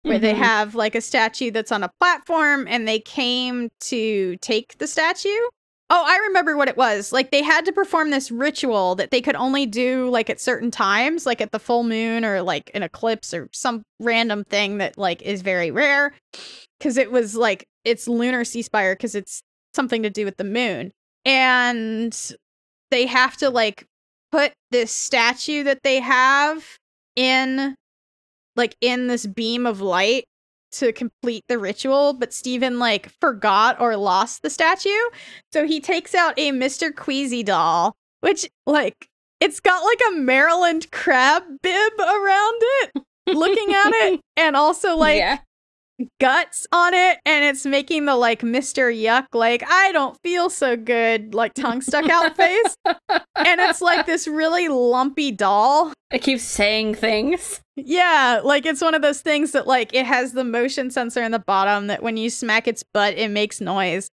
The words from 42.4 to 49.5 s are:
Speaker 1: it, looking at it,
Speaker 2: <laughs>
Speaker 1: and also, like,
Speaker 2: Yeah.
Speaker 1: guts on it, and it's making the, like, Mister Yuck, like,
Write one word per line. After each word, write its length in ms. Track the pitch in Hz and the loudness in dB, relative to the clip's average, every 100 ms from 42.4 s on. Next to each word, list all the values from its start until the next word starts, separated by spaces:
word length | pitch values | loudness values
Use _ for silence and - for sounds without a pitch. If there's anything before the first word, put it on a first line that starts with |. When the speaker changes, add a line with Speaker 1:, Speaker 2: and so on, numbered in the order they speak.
| 415 466 466 539 | 2 0 2 2
Speaker 1:
it, 80 | - 277 _ _ - | -2 -6 _ _ -2
looking 460 | 302 349 415 403 | 2 2 2 2
at 180 | 392 415 | 4 4
it, 280 | 453 403 359 _ | 4 2 0 _
Speaker 2:
<laughs> 80 | - | 0
Speaker 1:
and 180 | 320 | 2
also, 400 | 277 302 349 392 330 | 4 2 2 0 2
like, 220 | 208 202 | 4 4
Speaker 2:
Yeah. 200 | 185 277 - _ _ _ _ - 233 _ | 0 -2 -8 _ _ _ _ -12 -12 _
Speaker 1:
guts 480 | 262 285 339 - - | 2 2 0 -8 0
on 220 | 349 349 | 2 4
it, 240 | 359 370 349 | 4 4 2
and 180 | 294 302 | 2 4
it's 200 | 294 269 | 2 0
making 400 | 277 277 277 320 | 0 -2 0 -2
the, 100 | 285 | 2
like, 280 | 254 240 226 | 2 2 0
Mister 480 | 233 247 269 - 254 | -2 -2 -2 0 0
Yuck, 360 | 226 220 247 269 | 2 2 2 0
like, 300 | 233 226 | 0 2